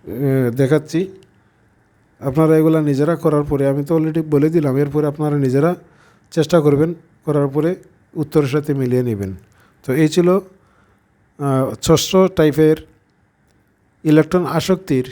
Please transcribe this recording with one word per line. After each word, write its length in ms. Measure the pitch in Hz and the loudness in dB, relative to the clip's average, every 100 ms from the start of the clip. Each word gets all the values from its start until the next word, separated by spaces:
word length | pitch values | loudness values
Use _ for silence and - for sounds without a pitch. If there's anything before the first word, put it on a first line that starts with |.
| - | -12
এ, 440 | 110 139 135 123 | -4 -2 0 0
দেখাচ্ছি। 580 | 120 135 151 147 160 190 - _ _ _ _ _ _ _ _ _ _ | 0 0 0 -2 -6 -6 -10 _ _ _ _ _ _ _ _ _ _
আপনারা 360 | 143 139 160 160 | -4 0 4 4
এগুলা 260 | 156 160 | 4 2
নিজেরা 340 | 151 135 147 165 | 0 0 0 0
করার 280 | 165 151 | 0 0
পরে, 240 | 147 143 139 | -2 -2 0
আমি 160 | 139 | -2
তো 140 | 143 165 | -2 0
already 240 | 156 160 156 | 0 -4 0
বলে 200 | 151 151 | 0 2
দিলাম, 260 | 170 147 131 | 0 0 -2
এরপরে 300 | 143 147 151 | -2 -2 -2
আপনারা 320 | 147 151 147 | -2 -4 0
নিজেরা 360 | 135 131 160 180 - _ _ _ _ | 0 0 0 -2 -10 _ _ _ _
চেষ্টা 300 | - 147 175 | -4 2 2
করবেন, 340 | 147 143 160 170 _ _ | 2 2 0 -4 _ _
করার 240 | - 147 143 | -4 -2 -2
পরে 280 | 139 156 180 - _ _ | -2 -4 -4 -12 _ _
উত্তরের 340 | - 147 160 143 | -10 -2 0 0
সাথে 260 | 151 147 | -2 -4
মিলিয়ে 280 | 139 127 127 | -4 0 -2
নেবেন। 320 | 123 104 98 92 _ _ _ _ - | -2 -4 -6 -10 _ _ _ _ -6
তো 60 | |
এই 160 | 131 156 | 0 2
ছিল, 280 | 156 175 185 | 2 2 0
আ, 40 | 190 _ _ _ _ _ _ _ _ - 139 135 131 117 | -2 _ _ _ _ _ _ _ _ -8 -2 0 -2 -4
ষষ্ঠ 340 | - 156 - 190 185 185 | 2 2 2 2 2 2
টাইপের 400 | 156 147 156 156 - _ _ _ _ _ _ _ _ _ _ _ | 0 4 2 2 -4 _ _ _ _ _ _ _ _ _ _ _
ইলেকট্রন 420 | 160 160 151 180 156 | 2 2 2 0 -2
আসক্তির 640 | 160 - 185 - 135 127 | -4 -2 -4 0 -2 -2